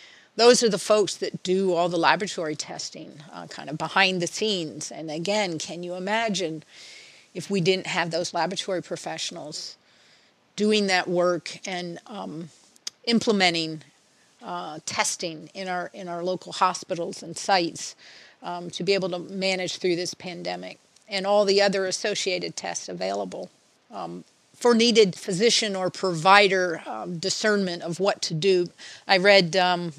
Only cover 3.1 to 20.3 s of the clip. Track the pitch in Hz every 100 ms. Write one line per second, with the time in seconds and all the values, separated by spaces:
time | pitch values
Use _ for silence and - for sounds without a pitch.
3.1 | - - - 85 - 82 147 156 190 190
4.1 | 185 170 - 214 190 160 131 - - 160
5.1 | 156 170 208 196 156 - 170 175 180 185
6.1 | 220 226 190 170 156 - - - - -
7.1 | - _ 185 - 196 165 190 180 180 170
8.1 | 165 175 175 165 180 - 180 - 165 -
9.1 | 160 - 170 147 156 - - _ _ _
10.1 | _ _ _ _ - 208 214 196 185 -
11.1 | 175 175 175 - - - 180 175 170 -
12.1 | 202 185 156 175 - _ _ - - -
13.1 | 233 - 208 185 170 160 160 - _ _
14.1 | _ _ _ 233 175 175 156 - - 208
15.1 | - 175 160 160 190 190 180 175 - 180
16.1 | 170 175 185 - - 185 175 - 170 170
17.1 | - 165 170 - 190 170 - - - -
18.1 | - - _ 180 175 175 - 180 196 185
19.1 | 180 165 196 190 185 180 - 185 170 175
20.1 | - 185